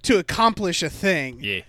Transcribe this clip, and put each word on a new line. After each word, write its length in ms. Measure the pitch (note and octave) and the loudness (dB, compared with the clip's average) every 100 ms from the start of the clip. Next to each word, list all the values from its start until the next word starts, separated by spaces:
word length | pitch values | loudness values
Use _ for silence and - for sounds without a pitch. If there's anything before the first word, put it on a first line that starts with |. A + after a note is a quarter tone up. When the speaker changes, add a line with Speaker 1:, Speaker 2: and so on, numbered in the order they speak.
Speaker 1:
to 160 | - G#3+ | 2 2
accomplish 640 | - - A3+ G#3+ F#3+ E3 | 2 2 2 2 -2 -2
a 80 | D#3 | -4
thing. 480 | - G3 E3+ C3 B2 | -2 0 0 -2 -6
Speaker 2:
Yeah. 200 | G#2 F#2+ | -6 -6